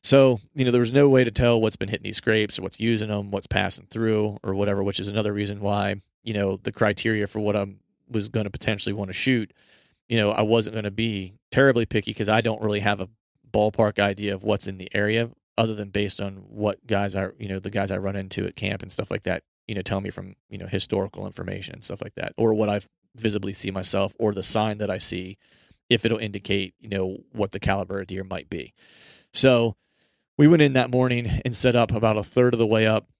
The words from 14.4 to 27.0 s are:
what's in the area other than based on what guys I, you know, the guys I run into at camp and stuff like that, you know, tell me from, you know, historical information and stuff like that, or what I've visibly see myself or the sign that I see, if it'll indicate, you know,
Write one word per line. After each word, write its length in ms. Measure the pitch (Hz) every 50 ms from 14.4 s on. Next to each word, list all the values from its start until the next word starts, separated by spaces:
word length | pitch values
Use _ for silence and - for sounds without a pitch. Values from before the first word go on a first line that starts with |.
| 101
what's 240 | 104 107 104 -
in 100 | 101 98
the 120 | 92 92 - -
area 380 | 104 104 104 110 113 117 117 - _ _ _ _
other 160 | - 113 113 110
than 160 | 104 104 98
based 300 | 92 104 104 98 95 -
on 160 | 98 98 98 95 95 98
what 360 | 107 107 104 104 98 - _
guys 300 | - 107 98 101 101 95
I, 140 | 98 98 98 - _
you 80 | 110
know, 120 | 98 95 95
the 100 | 95 101
guys 200 | 104 104 98 101
I 80 | 95
run 200 | 95 95 98 98
into 280 | 101 95 95 - 95 95
at 120 | 92 -
camp 240 | - 98 98 101 101 -
and 80 | 95
stuff 180 | - - - -
like 140 | 101 98 -
that, 200 | 92 90 - _ _ _ _ _
you 60 | - 110
know, 80 | 98
tell 200 | 92 - 104 98
me 80 | 98 98
from, 260 | 95 - 95 95 98 _ _ _
you 80 | 101
know, 100 | 98 92
historical 580 | 92 95 98 - - - 98 95 98 - 95 98
information 480 | 98 95 95 90 92 95 95 98 - -
and 100 | - -
stuff 180 | - 95 101 -
like 120 | - _
that, 180 | - - - -
or 160 | - 117 110 110
what 160 | 107 110 104
I've 180 | 104 101 - _ _ _ _ _ _
visibly 380 | 113 113 110 101 104 98 101 98
see 180 | - - 98
myself 420 | 95 95 92 - - 98 98 95 - _
or 140 | 113 107 101
the 100 | 95 92
sign 340 | - - 110 107 110 107 104
that 120 | 104 98
I 60 | 95
see, 400 | 92 - - - 90 92 92 98 _ _ _ _ _ _ _ _ _ _ _
if 160 | 120 113 -
it'll 120 | 117 113
indicate, 580 | 110 110 107 101 104 _ - 98 98 95 92 _ _
you 100 | - 110
know, 300 | 101 98